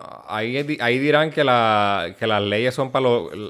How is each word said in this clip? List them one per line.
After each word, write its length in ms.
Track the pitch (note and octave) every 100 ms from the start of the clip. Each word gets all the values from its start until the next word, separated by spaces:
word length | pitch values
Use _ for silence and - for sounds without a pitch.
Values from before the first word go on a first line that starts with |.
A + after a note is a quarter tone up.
| - - -
ahí, 500 | G#2+ A2+ C3 D3 D3+
ahí 180 | A#2+ B2+
dirán 320 | C#3+ D3 D#3
que 140 | D3+
la, 720 | C#3 A#2+ A2+ G#2+ G2+ G2 E2+ F#2+
que 80 | A2+
las 160 | G#2+
leyes 320 | G2+ G#2 B2
son 160 | B2+ C3+
pa' 100 | C#3
lo-, 300 | C3 A#2+ E2 G2